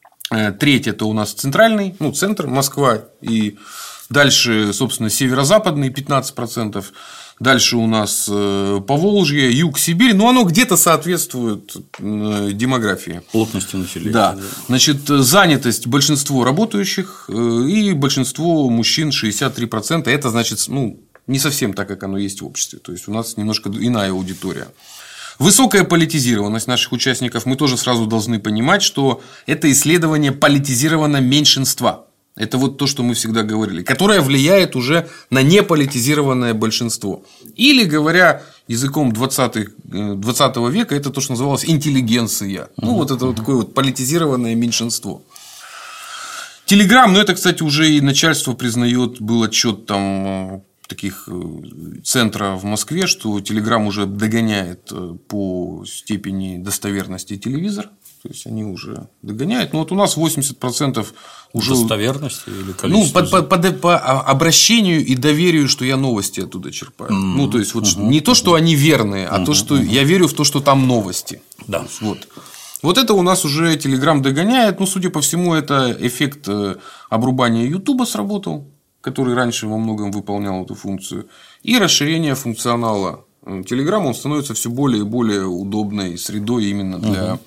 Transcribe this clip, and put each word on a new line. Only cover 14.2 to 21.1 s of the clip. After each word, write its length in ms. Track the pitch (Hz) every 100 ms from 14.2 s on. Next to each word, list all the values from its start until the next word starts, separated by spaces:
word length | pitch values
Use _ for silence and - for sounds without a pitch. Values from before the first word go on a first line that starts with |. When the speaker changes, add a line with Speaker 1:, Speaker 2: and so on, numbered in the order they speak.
| 98 95
Speaker 2:
да. 60 | 98 - -
Speaker 1:
Значит, 380 | 127 - 143 143
занятость — 800 | 143 123 190 185 135 120 110 123
большинство 600 | 139 139 143 - 135 120
работающих, 800 | 147 220 202 196 - 185 - -
э, 60 | 110 117 117 131
и 240 | 214 202
большинство 800 | 165 139 - 127 - 165 165 135
мужчин — 420 | 117 110 - 151
шестьдесят 440 | 123 110 101 135 113
три 100 | 117
процента, 440 | 110 - 165 -
это 200 | 143 139
значит, 340 | 113 113 107 -
ну, 320 | 139 120 - _